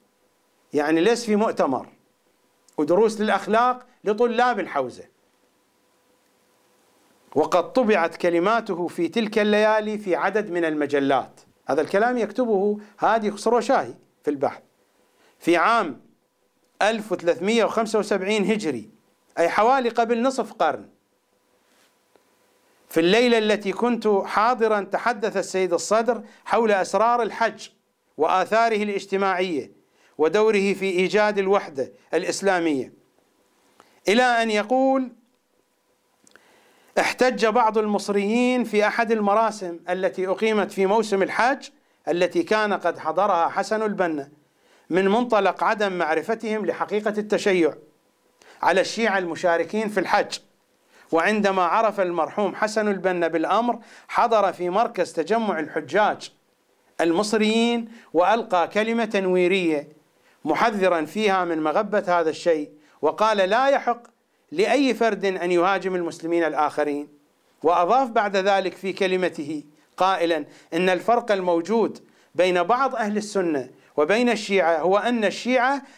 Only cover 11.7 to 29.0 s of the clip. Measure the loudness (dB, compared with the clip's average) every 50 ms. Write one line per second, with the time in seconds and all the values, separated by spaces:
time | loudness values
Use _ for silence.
11.7 | 0 0 0 0 0 2 2 2 0 -2 -4 -2 -2 -2 0 0 0 0 0 -2
12.7 | -2 -4 -8 -16 _ -2 0 2 2 2 0 -4 -6 -2 0 0 2 2 2 2
13.7 | 0 0 0 -4 -10 -18 _ _ _ _ _ -4 -2 -2 -2 -4 -4 -8 -16 _
14.7 | _ _ _ _ _ _ _ _ _ _ _ _ _ _ 0 2 2 4 4 4
15.7 | 2 2 0 -2 -6 -12 _ _ _ _ _ _ _ _ _ _ _ _ _ _
16.7 | _ 0 0 0 0 -2 -4 -6 -6 -2 0 0 0 0 0 0 2 2 2 2
17.7 | 0 -2 -2 0 0 -2 0 0 -2 -2 0 0 0 0 2 0 0 0 -2 -4
18.7 | -6 -6 -10 -14 -20 _ _ _ _ _ _ _ _ 0 0 2 4 4 4 4
19.7 | 4 2 0 0 0 0 0 0 0 0 0 0 -2 -2 -6 -6 -4 -2 0 0
20.7 | 0 -4 -10 -18 _ _ _ _ _ _ _ _ _ _ _ _ _ _ _ _
21.7 | _ _ _ _ _ _ _ _ _ _ _ _ _ _ _ _ _ _ _ _
22.7 | _ _ _ _ 0 2 2 4 4 4 4 4 4 2 2 2 0 0 -2 -4
23.7 | -4 -2 -2 -2 0 0 0 0 0 0 0 -2 0 0 2 2 2 0 0 0
24.7 | 0 -2 -2 -4 -6 -2 -2 -2 -2 -2 -4 -4 -4 -4 -4 -2 -2 -2 0 0
25.7 | 0 -2 0 0 0 0 0 0 -2 -4 -8 -14 -20 -20 _ 0 0 2 2 2
26.7 | 2 2 0 0 0 2 2 2 2 2 0 -2 -2 -2 -2 -2 -2 -8 -16 -20
27.7 | _ _ _ _ _ _ _ _ _ -2 0 2 2 0 0 2 2 2 2 2
28.7 | 2 0 -2 -2 -4 -6